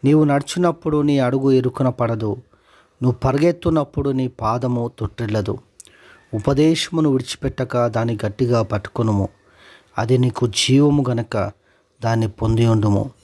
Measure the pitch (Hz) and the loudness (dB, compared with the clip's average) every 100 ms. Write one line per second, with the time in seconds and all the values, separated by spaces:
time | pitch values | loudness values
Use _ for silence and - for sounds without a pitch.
0 | 135 151 151 143 139 - 175 165 165 151 | 4 4 4 2 -2 -2 0 0 -2 0
1 | 147 143 123 135 135 131 127 - 131 123 | 2 2 2 2 2 2 2 0 -2 0
2 | 117 113 110 104 - _ _ _ _ _ | -4 -2 -4 -6 -10 _ _ _ _ _
3 | 127 117 135 139 165 175 175 160 143 - | -2 0 0 2 0 0 -2 -2 -2 -4
4 | 139 131 127 - 110 120 123 123 117 - | -2 -2 -4 -4 -4 -2 -2 -2 -4 -6
5 | 107 - 113 107 98 107 _ _ - _ | -10 -6 -4 -2 -2 -6 _ _ -20 _
6 | - - _ 110 104 139 156 160 - 165 | -20 -20 _ -4 -2 2 2 2 -2 0
7 | 156 131 123 - 135 - 127 123 120 113 | 2 0 -2 -8 -8 -6 -4 0 0 0
8 | 117 110 107 104 123 120 107 107 - - | -2 -2 -6 -2 0 0 0 -4 -6 -4
9 | 113 101 95 _ _ _ - - _ - | 0 0 -2 _ _ _ -20 -20 _ -8
10 | 113 127 127 - 120 101 - 135 147 147 | 0 2 2 0 -4 -2 2 4 4 2
11 | 127 120 110 110 101 - _ _ _ _ | 0 -4 -4 -4 -4 -8 _ _ _ _
12 | 113 117 113 - 113 110 117 110 104 101 | -2 0 -2 -2 -2 2 4 4 2 0
13 | 117 - | -2 -10